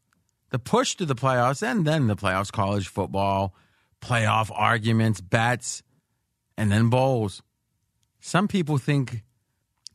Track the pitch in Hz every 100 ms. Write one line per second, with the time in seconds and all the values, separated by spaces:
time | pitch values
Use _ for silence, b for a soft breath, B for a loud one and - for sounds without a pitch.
0 | _ _ _ _ _ 127 - 233 269 -
1 | 165 117 131 127 123 139 226 233 151 160
2 | 117 101 98 95 101 - 98 101 90 -
3 | 90 98 98 98 95 b b b b _
4 | - 117 107 110 110 - 107 117 113 113
5 | 110 101 90 117 120 123 - - - _
6 | _ _ _ _ _ - 107 107 117 127
7 | 135 123 101 - - _ _ _ _ _
8 | _ _ - 170 202 196 147 139 - 143
9 | 127 113 - _ _ _ _ _ -